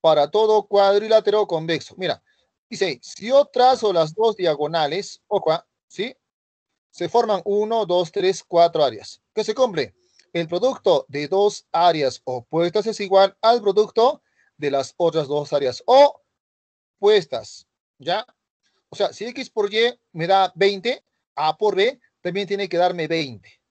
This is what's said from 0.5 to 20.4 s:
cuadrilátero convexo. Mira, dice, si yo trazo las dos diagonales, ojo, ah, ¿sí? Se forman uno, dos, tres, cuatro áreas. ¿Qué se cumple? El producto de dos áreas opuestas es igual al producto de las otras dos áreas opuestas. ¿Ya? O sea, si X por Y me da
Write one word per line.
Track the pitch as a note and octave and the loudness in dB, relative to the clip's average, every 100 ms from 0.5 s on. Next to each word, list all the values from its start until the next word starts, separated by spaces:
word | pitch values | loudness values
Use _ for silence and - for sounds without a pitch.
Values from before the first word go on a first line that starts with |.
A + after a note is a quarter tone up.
| G#3+ G3+ | 2 2
cuadrilátero | G3+ G3 G3+ A3 A3 G#3 G#3 G#3 | 2 4 2 2 2 2 -2 -2
convexo. | E3 E3 D#3+ - - | -4 -4 -6 -6 -10
Mira, | F3+ G#2 _ _ _ _ _ | -8 -8 _ _ _ _ _
dice, | A3+ F#3+ A#2+ | -4 -4 -4
si | - - G#3 | -14 -14 0
yo | C#4 | 0
trazo | C#4+ B3 B3+ C4 G#3+ | 2 2 2 2 0
las | F3 D#3 | 0 -2
dos | E3 A3+ | 0 -2
diagonales, | G#3 E3+ D3 D3 E3 D3 E3 G3 - _ | 0 -2 -2 -2 -2 -2 -4 -10 -18 _
ojo, | G3+ E3 | -4 0
ah, | E3 _ _ _ | -4 _ _ _
¿sí? | - A3+ - _ _ _ _ _ _ _ | -10 -10 -10 _ _ _ _ _ _ _
Se | - F3 | -10 -2
forman | A#3+ A#3 G3 | 0 0 -2
uno, | - G3+ G#3+ A3+ | -2 -2 -2 -2
dos, | G3 F3+ E3+ | 0 0 0
tres, | G3+ F#3 F#3+ | -2 -2 -2
cuatro | - E3+ E3+ D#3+ | -2 2 2 4
áreas. | C#3 A2 - - _ | -2 -2 -18 -20 _
¿Qué | - | -8
se | G#3+ | -6
cumple? | A3 B3+ E3+ A#2 _ _ _ _ | 0 0 0 -6 _ _ _ _
El | E3+ E3 | -6 -4
producto | F3 B3 C4 - D3+ - | -2 -2 0 2 2 0
de | C#3+ D3 | -10 -4
dos | F#3+ G3+ G3+ _ | 0 0 -2 _
áreas | E3 F3 D#3+ C3+ - | 0 2 2 -2 -4
opuestas | - B2+ A#2 D#3 F3 G#3+ A3 | -10 -10 -6 -2 0 -2 -4
es | G#3 | -8
igual | G3 F#3+ G3 _ | 0 4 4 _
al | A3+ A#3+ | 2 2
producto | G#3 G3 G#3 - A#3+ D4+ _ _ _ _ | 2 0 0 2 0 0 _ _ _ _
de | C#3+ | -4
las | C3+ C3 _ | -4 -6 _
otras | E3+ D#3+ C#3 | -2 -2 -4
dos | D3 C#3+ | -4 -2
áreas | D3 C3+ B2 | -2 -2 -6
opuestas. | - C4 C#4+ - _ _ _ _ _ _ _ _ G3+ G#3+ E3 A#2+ G#2+ - _ _ _ _ | 2 6 6 4 _ _ _ _ _ _ _ _ 2 2 0 -12 -12 -20 _ _ _ _
¿Ya? | C3 F#3+ - _ _ _ _ _ _ | -6 -6 -8 _ _ _ _ _ _
O | - | -6
sea, | F#3+ | -4
si | - A3+ | -4 -12
X | B3 B3+ | -10 -10
por | - G3+ | -4 -2
Y | G#3+ A#3 B3 _ | 0 -2 -2 _
me | E3+ E3+ | -8 0
da | F#3+ | 2